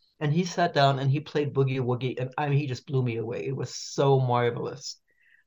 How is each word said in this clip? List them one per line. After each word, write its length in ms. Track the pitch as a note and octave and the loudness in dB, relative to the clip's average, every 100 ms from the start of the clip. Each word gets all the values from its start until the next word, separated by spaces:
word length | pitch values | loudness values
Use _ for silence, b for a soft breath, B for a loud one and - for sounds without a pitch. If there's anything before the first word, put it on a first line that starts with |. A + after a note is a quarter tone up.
| _ _ | _ _
And 120 | D3+ | 0
he 120 | D#3+ | 0
sat 300 | F3+ - F3 | 0 0 0
down 240 | D#3 C#3 C3+ | 4 4 4
and 120 | C3+ | 2
he 100 | C#3+ | 0
played 340 | D3 D#3 D3 | 0 -2 0
Boogie 260 | C3+ C3+ C3 | 2 0 0
Woogie. 400 | A#2+ B2 B2+ - | -2 -2 -2 -4
And 100 | B2+ - | -6 -4
I 120 | D3 | 0
mean, 100 | C#3+ | 0
he 80 | D3 | 0
just 200 | B2+ - | -6 -4
blew 160 | C3+ | 0
me 140 | B2 A2+ | 0 -2
away. 300 | A2 - C3+ | -4 -6 -6
It 100 | C3+ | -6
was 180 | B2+ | -6
so 460 | - - - C#3+ C3+ | -8 -10 0 4 4
marvelous. 800 | B2+ A#2+ A#2+ B2 - - - - _ _ _ _ | 4 2 2 0 -8 -8 -14 -16 _ _ _ _